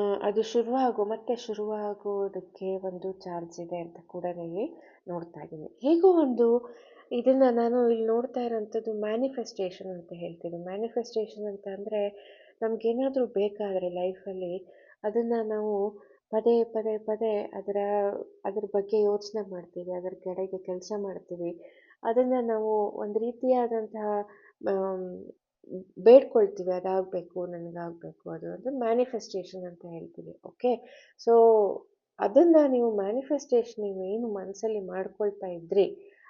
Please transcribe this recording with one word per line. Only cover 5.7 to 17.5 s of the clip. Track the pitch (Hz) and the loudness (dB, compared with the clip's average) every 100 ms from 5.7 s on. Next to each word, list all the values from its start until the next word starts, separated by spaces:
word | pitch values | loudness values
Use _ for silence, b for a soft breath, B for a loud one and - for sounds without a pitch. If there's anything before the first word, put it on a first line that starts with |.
| - 262 339 370 | -4 2 6 6
ಒಂದು | 339 277 233 233 240 B B B B - | 6 4 4 4 2 B B B B -6
ಇದನ್ನ | 240 240 262 262 | 0 2 4 4
ನಾನು | 233 233 247 233 | 4 2 2 2
ಇಲ್ಲಿ | 233 220 | 2 2
ನೋಡ್ತಾ | 226 247 254 | 0 -2 -4
ಇರೋಂಥದ್ದು | 240 226 214 226 226 214 | -4 -4 -4 -4 -4 -4
ಮ್ಯಾನಿಫೆಸ್ಟೇಷನ್ | 214 226 269 262 220 - 185 - 190 | -2 0 0 -2 -8 -6 -6 -6 -10
ಅಂತ | 180 170 | -12 -12
ಹೇಳ್ತೀವಿ. | 175 170 170 175 170 | -12 -10 -10 -10 -8
ಮ್ಯಾನಿಫೆಸ್ಟೇಷನ್ | 175 196 226 240 226 226 214 214 208 | -8 -6 -4 -4 -4 -4 -6 -6 -10
ಅಂತ | 196 202 | -10 -10
ಅಂದ್ರೆ | 196 208 214 202 202 B B B _ | -10 -4 -2 -2 -4 B B B _
ನಮ್ಗೇನಾದ್ರೂ | 226 220 226 233 269 269 233 | -4 -2 0 0 0 0 0
ಬೇಕಾದ್ರೆ | 196 208 208 202 190 180 | 0 0 0 -2 -2 -2
ಲೈಫಲ್ಲಿ | 180 185 185 202 185 180 185 - - - _ | -2 -2 -4 -10 -8 -6 -8 -10 -20 -20 _
ಅದನ್ನ | 214 220 233 233 | -2 0 2 0
ನಾವು | 214 214 214 202 202 208 B B _ | 0 -2 0 0 -2 -4 B B _
ಪದೇ | 220 233 233 | 2 4 4
ಪದೇ | 226 226 220 214 | 2 -2 -2 -2
ಪದೇ | 214 214 226 208 - | -2 -2 0 0 -4